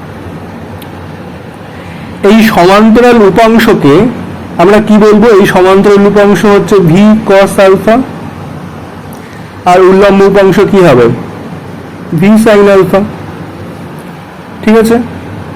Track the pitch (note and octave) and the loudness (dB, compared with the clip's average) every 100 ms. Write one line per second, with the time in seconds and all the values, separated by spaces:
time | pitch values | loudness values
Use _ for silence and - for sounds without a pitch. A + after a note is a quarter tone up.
0 | - - - - - - - - - - | -16 -16 -16 -16 -16 -16 -16 -16 -16 -16
1 | - - - - - - - - - - | -16 -16 -16 -18 -18 -18 -18 -18 -18 -16
2 | - - G3+ A3+ A3 G3+ F3+ G3+ A3 A#3 | -16 -4 0 2 2 2 2 4 4 4
3 | A#3+ A#3 G3 F3 A3 A3+ - D#3 C#3 D3+ | 4 4 2 4 2 2 2 2 2 2
4 | A#3+ - - - - - F3 G#3+ G#3+ G#3+ | 0 -4 -12 -14 -12 -2 2 2 2 2
5 | G#3+ G#3 A#3 G3 F#3+ F#3+ F#3 G3 G#3 G3+ | 4 4 4 4 2 2 2 2 4 4
6 | G3+ G3+ G3+ F3 G#3+ G3+ - G3+ E3+ F3 | 2 2 2 2 2 2 2 2 2 4
7 | G#3+ G#3+ - G3 G3 - F#3+ F#3+ G#3+ A#3 | 4 2 2 2 2 2 2 2 2 0
8 | - - - - - - - - - - | -2 -10 -16 -16 -16 -14 -16 -16 -18 -18
9 | - - - - - - F3+ F3+ F#3 F#3+ | -18 -18 -18 -20 -20 -6 0 2 2 2
10 | G3+ G3 G3 G3 G3 G3 F3+ G3 E3+ B2 | 2 4 2 4 2 2 2 2 4 4
11 | A#2 A#2+ - - - - - - - - | 2 0 -8 -14 -16 -16 -16 -18 -18 -18
12 | - D#3+ G3 A3 A3+ G#3 G3+ G3 F3 G3 | -8 -2 2 4 4 4 4 2 2 0
13 | G#3 - - - - - - - - - | -2 -8 -14 -14 -16 -16 -16 -16 -16 -16
14 | - - - - - - G#3+ A3 A3 A#3 | -18 -18 -20 -20 -20 -6 0 2 2 0
15 | A#3+ - - - - | -2 -10 -14 -14 -14